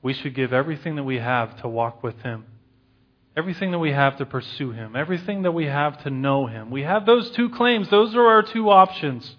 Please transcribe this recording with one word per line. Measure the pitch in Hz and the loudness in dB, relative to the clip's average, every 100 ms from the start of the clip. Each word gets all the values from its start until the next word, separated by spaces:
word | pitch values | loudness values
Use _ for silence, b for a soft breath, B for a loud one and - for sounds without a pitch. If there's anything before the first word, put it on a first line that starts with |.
we | 131 | -4
should | 135 143 | -6 -6
give | 127 131 | -4 0
everything | 127 143 151 170 151 | 0 0 -6 -6 -6
that | |
we | 135 127 | -4 -4
have | 117 123 113 113 | -2 -2 -2 -8
to | 123 | -8
walk | 113 117 117 | -4 -4 -4
with | 120 110 | -10 -8
him, | 127 113 110 - _ _ _ _ _ _ _ - | -10 -10 -14 -20 _ _ _ _ _ _ _ -8
everything | 170 175 190 | -6 -4 -4
that | 175 | -2
we | 160 | -2
have | 139 139 135 | 2 2 2
to | |
pursue | 135 131 - - 135 | -6 -6 -8 -8 -8
him, | 117 110 117 | -8 -8 -6
everything | 156 180 180 202 | -4 -4 -4 -4
that | 180 | -2
we | 170 151 | -2 -2
have | 139 147 143 | 0 -2 -2
to | 147 | -8
know | 131 139 139 127 | -4 0 0 0
him. | 113 110 | -8 -10
We | 131 | -8
have | 143 208 | -2 0
those | 202 240 233 | 4 2 2
two | - 240 | -2 -2
claims. | - 240 233 185 | 0 0 2 4
Those | 208 220 | 4 4
are | 226 240 | 4 6
our | 220 | 6
two | 214 226 214 | 4 -2 6
options. | 196 190 - 151 123 - | 6 6 2 -6 -6 -10